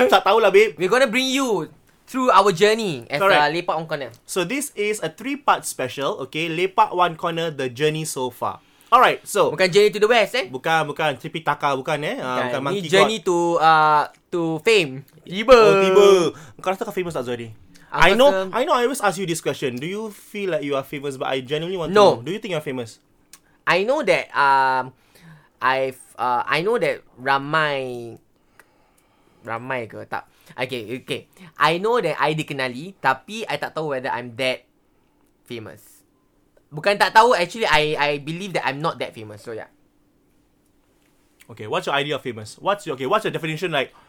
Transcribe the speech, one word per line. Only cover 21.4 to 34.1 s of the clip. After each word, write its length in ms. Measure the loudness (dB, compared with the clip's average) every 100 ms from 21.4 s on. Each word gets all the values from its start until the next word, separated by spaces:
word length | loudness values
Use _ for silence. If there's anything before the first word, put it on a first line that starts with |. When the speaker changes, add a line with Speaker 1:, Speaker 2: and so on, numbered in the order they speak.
Speaker 1:
genuinely 360 | -4 -6 -6 -6
want 100 | 0
Speaker 2:
No. 20 |
Speaker 1:
to 100 | 6 6
know. 0 | 4
Do 80 | -2
you 80 | -8
think 140 | -6
you're 80 | -8
famous? 340 | -6 -8 -10 -16 _ _ _ -20 _ _
Speaker 2:
I 180 | -2 0
know 180 | 0 0
that, 260 | 0 0 -2
um, 680 | 0 2 4 2 0 -4 -10 _ _ -20 -20 _ -4
I've, 420 | -2 0 -2 -6 -16
uh, 260 | -6 -2 -2
I 180 | -2 -2
know 140 | 0 -2
that 280 | -2 -4 -10
ramai, 1000 | -8 -2 -2 0 -2 -2 -2 -6 -10 -12 -16 _ _ _ _ _ _ _ _ _ _ _ _
ramai 420 | -10 -10 -8 -8
ke? 160 | -8 -14
Tak. 220 | -12 -12 -12 _ -16
Okay, 420 | -8 -6 -6 -8 -10
okay. 300 | -8 -10 -10 _ -14
I 220 | 0 2 2
know 200 | 0 -2
that 180 | -2 -2
I 160 | -2
dikenali, 640 | -2 -4 -6 -6 -8 -14 -6
tapi 480 | -2 -2 -6 -12
I 120 | -8 -8
tak 160 | -8
tahu 200 | -8 -6
whether 160 | -6
I'm 240 | -4